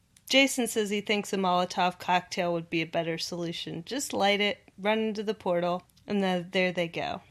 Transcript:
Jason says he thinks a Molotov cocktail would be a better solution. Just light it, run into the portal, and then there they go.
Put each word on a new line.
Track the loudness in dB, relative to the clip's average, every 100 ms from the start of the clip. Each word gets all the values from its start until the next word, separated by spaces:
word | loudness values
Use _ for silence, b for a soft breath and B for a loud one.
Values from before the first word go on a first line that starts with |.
| _ _ 2
Jason | 6 6 2 -2
says | 0 0
he | 0
thinks | 0 -2 0
a | 0
Molotov | 2 2 2 2 0 0
cocktail | 0 0 0 -2 0
would | -2 -2
be | -2
a | -2
better | -2 -2 -4
solution. | -6 -6 -6 -6 -8 -8 -6
Just | -6 -4
light | 0 2 2
it, | 2 -2 -10 -6
run | 0 0
into | 0 -2
the | -4
portal, | -2 0 0 0 -2 -6 _ -2
and | 0
then | 2 0 0
there | 2 2
they | 2 -2
go. | -4 -6 -6 -10